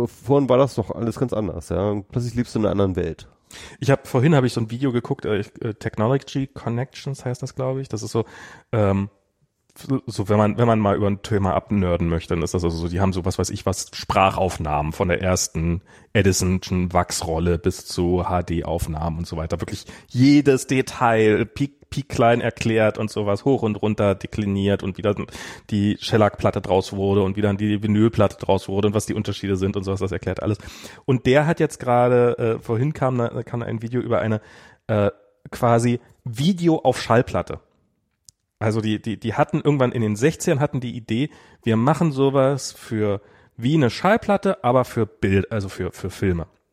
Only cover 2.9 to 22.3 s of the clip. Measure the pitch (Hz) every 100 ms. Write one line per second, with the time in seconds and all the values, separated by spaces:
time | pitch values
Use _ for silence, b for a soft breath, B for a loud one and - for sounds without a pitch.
2.9 | 90 82 - - _ B B B B 135
3.9 | 135 - 131 151 147 123 117 110 120 139
4.9 | 120 - - - 101 104 - 113 104 110
5.9 | - 110 135 - 139 135 - - 117 135
6.9 | - 143 135 123 123 131 - 131 131 131
7.9 | 110 110 117 - B B B _ 113 98
8.9 | 98 101 - _ _ _ _ _ - -
9.9 | 135 - 107 98 104 104 101 117 110 101
10.9 | 98 101 98 - 104 95 82 - 101 90
11.9 | 85 82 82 - 87 78 92 85 82 85
12.9 | 87 95 92 90 - 92 104 - - -
13.9 | - - 98 95 90 92 - 78 73 78
14.9 | - 90 82 92 90 - 80 85 85 b
15.9 | b b 104 95 92 92 92 - 92 90
16.9 | 87 - - 85 82 87 82 92 - -
17.9 | - 87 90 87 90 87 82 - 82 -
18.9 | 78 82 80 85 82 80 85 - - -
19.9 | B B 123 139 208 139 131 - 131 -
20.9 | - 120 113 110 104 - - 139 - _
21.9 | 139 - - 117